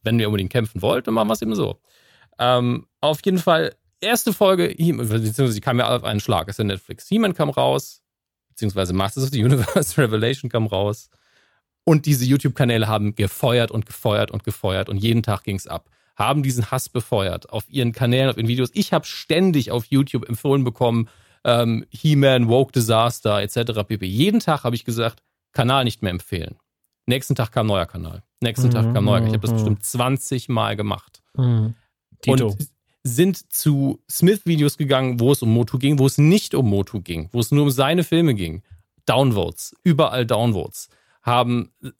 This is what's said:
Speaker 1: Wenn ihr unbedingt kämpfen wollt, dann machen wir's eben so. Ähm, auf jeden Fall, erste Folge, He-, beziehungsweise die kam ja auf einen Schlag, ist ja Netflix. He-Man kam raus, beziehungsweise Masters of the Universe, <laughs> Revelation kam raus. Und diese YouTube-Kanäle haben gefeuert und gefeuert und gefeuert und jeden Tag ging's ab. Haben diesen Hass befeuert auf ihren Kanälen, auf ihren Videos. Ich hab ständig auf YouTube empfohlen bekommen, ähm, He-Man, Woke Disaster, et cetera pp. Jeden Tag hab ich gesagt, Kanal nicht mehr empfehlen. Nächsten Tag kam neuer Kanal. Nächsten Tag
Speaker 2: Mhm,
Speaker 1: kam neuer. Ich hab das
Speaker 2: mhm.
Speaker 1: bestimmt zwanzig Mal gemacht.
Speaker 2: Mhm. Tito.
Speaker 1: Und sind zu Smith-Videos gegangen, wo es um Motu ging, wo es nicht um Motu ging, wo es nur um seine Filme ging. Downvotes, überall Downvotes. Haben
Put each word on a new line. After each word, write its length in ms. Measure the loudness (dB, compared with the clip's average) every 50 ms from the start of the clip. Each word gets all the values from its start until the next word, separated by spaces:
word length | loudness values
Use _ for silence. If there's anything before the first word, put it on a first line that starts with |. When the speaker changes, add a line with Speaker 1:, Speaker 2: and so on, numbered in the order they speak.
| -4
Speaker 1:
Wenn 160 | 0 0 0
ihr 80 | 0 0
unbedingt 240 | 0 -2 -2 0
kämpfen 280 | 0 -2 -2 -2 -6 -4
wollt, 280 | -2 0 -2 -2 -2 -2
dann 60 | -2
machen 140 | 0 0 0
wir's 140 | -2 -4
eben 140 | -4 -4 -4
so. 240 | -4 -4 -6 -6 _ _ _ _ _ _ _ _ _ _ _ _ -2
Ähm, 480 | 0 2 2 2 2 0 -2 -4 -8 _ _ -4
auf 240 | -2 -2 -2 -2 -2
jeden 140 | -2 0 0
Fall, 360 | 2 2 2 2 0 -4 -6 _ _ _ _ -8
erste 320 | -4 -2 -2 -2 -2 -2
Folge, 400 | 0 2 4 4 4 2 2 -2 0
He-, 160 | -2 0 0
beziehungsweise 640 | 0 -2 -2 -2 -2 -2 -2 -2 -2 0 0 0 0
die 60 | -2
kam 180 | -2 -2 0 0
ja 160 | 2 0 0
auf 80 | -2 -2
einen 160 | -2 -4 -4
Schlag, 260 | -2 0 -2 -2 -2 -4
ist 100 | -6 -4
ja 60 | -4
Netflix. 440 | -4 -4 -6 _ -16 -20 -14 -8 -2
He-Man 260 | 0 0 0 0 0
kam 140 | -2 -2 -2
raus, 520 | 0 0 0 2 0 -2 -4 -8 -20 _ _ _ _ _ _ _ _ _ _ _
beziehungsweise 420 | -10 -6 -4 -4 -2 -2 -2 0
Masters 320 | 0 0 -2 -2 -2 -4 -4
of 60 | -2
the 120 | 0 0
Universe, 540 | 2 2 2 2 0 0 0 -2 -2 0 0
<laughs> 40 | 0
Revelation 500 | 0 2 2 0 -2 -2 -4 -4 -8 -4
kam 160 | -4 -2 -2
raus. 420 | -2 -2 -2 -2 -2 -4 -8 -12 _ _ _ _ _ _ _ _ _ _ _ _ _ _ _ 0
Und 220 | 2 2 2 2
diese 180 | 2 0 2 2
YouTube-Kanäle 600 | 2 2 2 2 -2 0 0 0 2 2 2 2
haben 280 | 0 0 0 -2 -2 -2
gefeuert 560 | -2 -2 -2 -2 -2 0 2 2 2 0 0
und 160 | -2 -6 -6
gefeuert 440 | -8 -10 -4 -2 0 0 0 0 -2
und 140 | -4 -8 -6
gefeuert 440 | -6 -8 -4 -4 -2 -2 -2 -4 -4
und 100 | -4 -2
jeden 240 | 0 0 0 0
Tag 200 | 0 -2 -4 -4 -4
ging's 220 | -6 -8 -8 -8
ab. 220 | -10 -12 -12 _ _ _ _ _ _ _
Haben 260 | -2 0 0 0 0
diesen 280 | 0 0 -2 -2 -2 -4
Hass 180 | -4 -6 -6 -6
befeuert 600 | -6 -6 -4 -2 -2 -2 -2 -2 -4 -8 -10 -10
auf 140 | -10 -10 -10 -8
ihren 220 | -4 -2 -2 -2
Kanälen, 360 | -2 0 0 2 2 2 2 0
auf 80 | 0
ihren 120 | -2 -2 -2
Videos. 220 | 0 0 -2 -2 -2
Ich 180 | -4 -2 0
hab 140 | -2 -2 -2
ständig 640 | -4 -14 -10 -4 -2 0 2 2 2 2 0 0 -2
auf 160 | -4 -6 -4
YouTube 420 | 0 0 0 0 0 -2 -6 -4 -4
empfohlen 360 | -8 -4 0 0 2 2 0
bekommen, 440 | 0 0 0 0 2 2 0 -2 -4 _ _ _ _ _ _ 0
ähm, 420 | 2 2 2 2 0 0 -2 -4 _
He-Man, 580 | -10 -2 2 4 4 6 6 6 6 4 4 4
Woke 240 | 4 4 4 2
Disaster, 680 | 0 -2 0 2 2 2 2 0 -2 -2 -2 0 0 0
et 100 | -2 -4
cetera 340 | -4 -4 -4 -4 -4 -4 -4
pp. 200 | -4 -4 -6 -4
Jeden 340 | -4 0 2 2 2 2 0
Tag 240 | 0 0 -2 0 -2
hab 100 | -4 -4
ich 100 | -4 -4
gesagt, 380 | -6 -4 -2 -2 -4 -4 _ _ _ _ _ _ _
Kanal 320 | -2 0 0 2 2 2 0
nicht 180 | 0 -4 -4
mehr 80 | -4 -4
empfehlen. 460 | -4 -4 -6 -8 -8 -8 -8 -8 -12 _ _ _ _ _ _ _ _ _ -4
Nächsten 280 | -2 -2 -2 -2 -4 -2
Tag 180 | -2 -2 -2
kam 140 | -2 -2 0 0
neuer 180 | 0 0 -2
Kanal. 360 | -4 -6 -12 -12 -12 -14 -16 -20 _ _ -6
Nächsten 280 | -4 -4 -2 0 0 2
Tag 140 | 2 2 0
Speaker 2:
Mhm, 60 | 0 0
Speaker 1:
kam 100 | 2 2
neuer. 200 | 2 2 2 2
Ich 60 | 0
hab 80 | 0 0
das 100 | -2 0
Speaker 2:
mhm. 40 | 0
Speaker 1:
bestimmt 280 | 0 0 0 -2 -2 -4
zwanzig 640 | -6 -4 -2 0 0 -2 -2 -4 -6 -6 -6 -4 -4
Mal 260 | -2 -2 -2 -2 -4
gemacht. 460 | -4 -4 -6 -6 -8 -10 _ _ -20 _ _ -4
Speaker 2:
Mhm. 380 | -2 0 2 2 2 0 -2 -4 _ _ _ _ _ _ _ _ -6
Tito. 280 | -2 0 0 2 0 0
Speaker 1:
Und 200 | -2 -4 -8 -12 _ _ _ _ _ _
sind 480 | -8 -4 0 2 2 2 2 -4 -8 -10
zu 500 | -6 -2 0 0 2 2 0 -2 -2 -6 _ -8
Smith-Videos 640 | -2 2 4 4 4 2 0 -2 0 2 2 0 0
gegangen, 440 | -2 0 2 2 2 2 0 0 2
wo 120 | 4 2
es 80 | 2 2
um 100 | 2 2
Motu 280 | 2 2 2 0 -2 0
ging, 200 | 0 2 4 4
wo 60 | 4
es 140 | 2 4 4
nicht 360 | 6 6 6 4 2 0 -2
um 140 | 0 2 2
Motu 320 | 2 0 -2 -4 -6 -10
ging, 300 | -8 -8 -8 -8 -8 -6
wo 80 | -4 -4
es 100 | -2 0
nur 120 | 2 2
um 80 | 2 2
seine 340 | 2 2 0 2 2 0 0
Filme 300 | 0 2 2 2 2 0
ging. 280 | 0 -4 -6 -8 -10 -14 -18 -20 -20 _ _ _ _ -2
Downvotes, 680 | 0 2 2 4 2 2 0 -2 -4 -6 -10 -16 -16 -10 _ 0
überall 420 | 2 2 2 2 0 0 -2 -2
Downvotes. 640 | 0 0 0 0 0 0 -2 -4 -8 -12 -16 -20 _ _ _ _ _ _ _
Haben 480 | -2 0 2 2 2 2 0 -4 -4 -8 _ _ -20 -20 -20